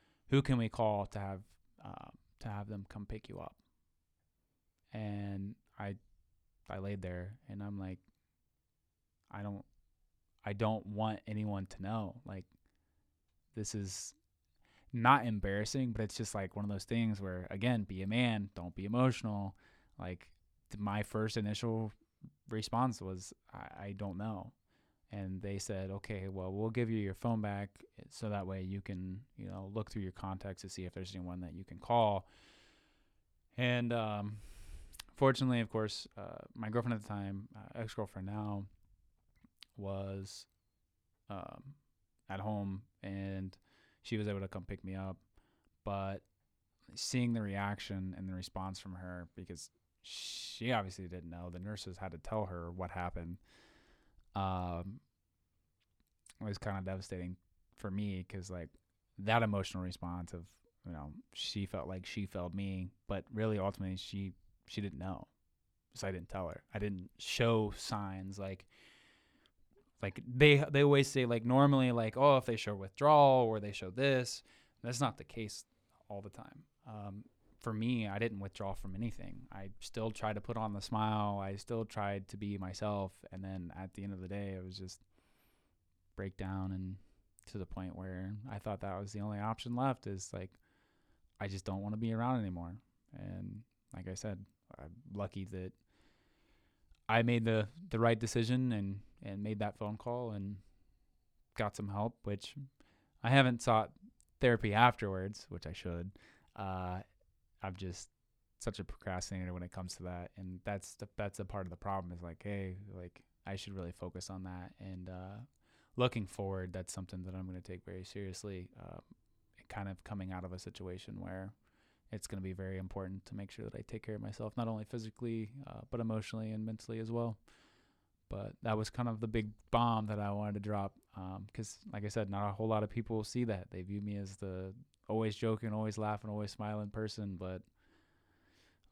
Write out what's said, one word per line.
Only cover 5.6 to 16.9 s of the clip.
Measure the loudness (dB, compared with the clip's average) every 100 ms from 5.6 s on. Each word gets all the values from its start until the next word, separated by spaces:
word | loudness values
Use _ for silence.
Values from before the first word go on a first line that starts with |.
| _ -8
I, | -6 -6 _ _ _ _ _ _ -10
I | -6
laid | -4 -4
there | -4 -4 -6 -10 -10
and | -8
I'm | -6 -6
like, | -6 -8 _ _ _ _ _ _ _ _ _ _ _ _ -14
"I | -8
don't, | -6 -8 -12 _ _ _ _ _ _ _ -6
I |
don't | 2 2 2 -2
want | 0 0 0 -4
anyone | -2 0 -2 -4
to | -4
know." | -2 -2 -2 -6 -10
Like, | -10 -12 _ _ _ _ _ _ _ _ _ _ -4
this | -2 -2
is | -2 -4 -8 -12 _ _ _ _ _ _ -4
not | 6 10 10 8
embarrassing, | 0 2 2 2 2 0
but | 2
it's | 0 -2
just, | -2
like, | -2 -2 -2
one | -2
of |
those | -2
things | 0